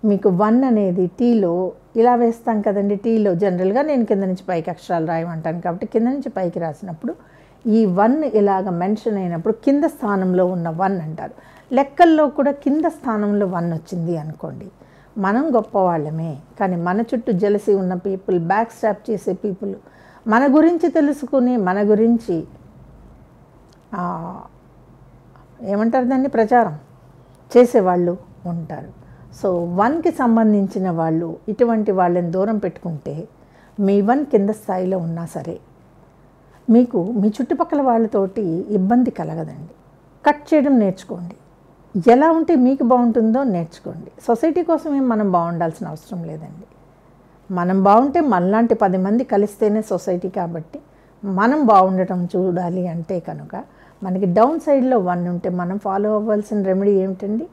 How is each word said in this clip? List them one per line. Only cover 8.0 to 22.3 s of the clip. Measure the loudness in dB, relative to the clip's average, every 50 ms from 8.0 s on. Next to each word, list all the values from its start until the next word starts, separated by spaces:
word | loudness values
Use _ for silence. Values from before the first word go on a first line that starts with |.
వన్ | 2 2 2 0 -2 0 2 2
ఇలాగ | 2 2 2 0 -2 -4 -4 -4 -2
మెన్షన్ | -2 -4 -4 -4 -4 -4 -2 -4
అయినప్పుడు | -4 -6 -4 -2 -4 -4 -2 0
కింద | 0 2 2 0 -2 -4
స్థానంలో | -4 -4 -2 -2 0 0 0 2 2 2 0 0
ఉన్న | -2 -4 -6 -4 -2 -2
వన్ | -2 -2 -4 -6
అంటారు. | -8 -10 -10 -12 -12 -14 -18 -20 -20 -20 -20 -12 _ 0 0
లెక్కల్లో | 0 0 4 4 6 6 6 4 2 0 0 0
కూడా | 0 0 -2 -2 -2
కింద | -2 0 0 0 -2 -4 -4
స్థానంలో | -6 -4 -4 -2 -2 0 0 0 0 -2 -2
వన్ | -4 -4 -4 -4 -6
వచ్చింది | -8 -8 -8 -6 -4 -4 -4 -6 -6
అనుకోండి, | -10 -12 -12 -12 -14 -14 -14 -16 -18 _ _ -20 -20 -20 -20 -20 -16 _ -4 -2
మనం | 0 0 0 0 0 0
గొప్పవాళ్ళమే, | 0 -2 0 -2 0 0 2 0 0 -4 -4 -6 -6 -6 -8 -8 -10 -14 -20 -8 -4
కానీ | -2 -2 -2 -2 -2 -2
మన | -2 -2 -2 -2
చుట్టూ | -4 -6 -2 -2 -2 0 0
జెలసీ | 0 0 0 2 0 0 2 2
ఉన్న | -2 -4 -4 -4
పీపుల్, | -6 -6 -6 -4 -2 -2 -2 0 0 0
బ్యాక్ | 0 0 -2 -6
స్టాబ్ | -4 -4 -4 -4 -4 -6 -6
చేసే | -6 -6 -4 -6 -6 -4 -4
పీపుల్, | -6 -6 -6 -8 -10 -10 -12 -16 -20 _ -20 -20 -20 -20 -12 _ 0 2
మన | 2 4 4 4
గురించి | 6 6 6 4 2 0 0 2 2
తెలుసుకుని, | 2 2 0 -4 -6 -2 0 0 2 2 0 0 0 0
మన | 0 0 2 2 4
గురించి, | 4 4 4 2 2 0 -2